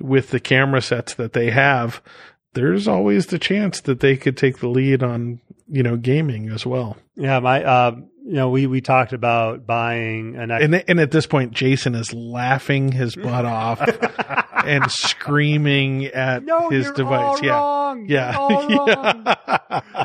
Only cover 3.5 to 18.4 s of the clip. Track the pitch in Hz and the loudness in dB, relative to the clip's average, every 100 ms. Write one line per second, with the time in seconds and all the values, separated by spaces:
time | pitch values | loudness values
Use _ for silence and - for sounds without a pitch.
3.5 | 196 208 - - 123 139 135 139 131 139 | 0 0 -2 -2 2 2 2 0 2 0
4.5 | 127 123 127 135 135 127 120 120 120 _ | 0 -2 2 2 2 0 -2 -6 -10 _
5.5 | - - 139 120 120 120 143 156 110 110 | -20 -6 -2 0 0 0 0 0 -4 -6
6.5 | 110 123 127 117 101 _ - 139 131 127 | -6 -4 -4 -4 -10 _ -6 0 2 2
7.5 | 135 - 127 120 117 147 _ 269 156 131 | 2 4 4 4 0 -14 _ -6 -2 0
8.5 | 131 135 131 127 131 123 127 120 117 113 | 2 0 -2 2 2 2 -2 0 2 0
9.5 | 123 117 117 117 117 113 110 113 127 117 | -4 -4 -2 -2 -2 -4 -6 -8 -10 -4
10.5 | 117 151 175 180 175 147 156 - 147 123 | 0 2 2 2 2 2 0 2 0 0
11.5 | 117 131 135 131 117 113 117 117 120 123 | 0 0 0 -2 -4 -6 -10 -10 -6 -2
12.5 | 131 - 139 135 127 123 175 151 123 117 | -2 0 0 0 0 -2 -4 -4 -2 -2
13.5 | 113 113 117 - - 233 - - 135 - | -2 -2 -2 -2 0 -4 -4 -6 -4 -4
14.5 | - 151 143 139 - - - - 147 147 | -2 0 0 0 -2 -4 -4 -2 0 2
15.5 | 151 147 139 135 135 135 131 131 123 285 | 2 2 2 2 -2 -4 -4 -2 -2 0
16.5 | 330 339 135 131 - 131 - 277 277 143 | 0 2 0 -2 -2 0 0 0 0 0
17.5 | 294 285 285 285 262 202 143 123 123 | 0 0 -2 -4 -6 -2 -2 0 -2